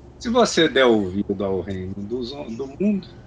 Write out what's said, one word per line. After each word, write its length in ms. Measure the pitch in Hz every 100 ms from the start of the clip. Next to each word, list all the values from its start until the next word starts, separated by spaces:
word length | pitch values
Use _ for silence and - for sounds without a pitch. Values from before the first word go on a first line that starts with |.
| - -
Se 100 | -
você 400 | 247 220 - 156
der 160 | 127
ouvido 580 | 127 110 95 95 101 98
ao 180 | 98 95
reino 320 | 87 95 92 98
dos 360 | 101 123 120
hom-, 220 | 143 -
do 120 | 113 135
mundo, 420 | - 202 196 - -